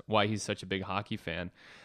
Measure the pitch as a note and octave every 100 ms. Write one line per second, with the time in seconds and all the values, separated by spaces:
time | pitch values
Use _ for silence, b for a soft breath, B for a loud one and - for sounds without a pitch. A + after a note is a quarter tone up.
0 | - G#2+ G#2 G#2+ - G#2 F#2 F#2+ F#2 F#2+
1 | G2+ A2 - E2 F2 B B B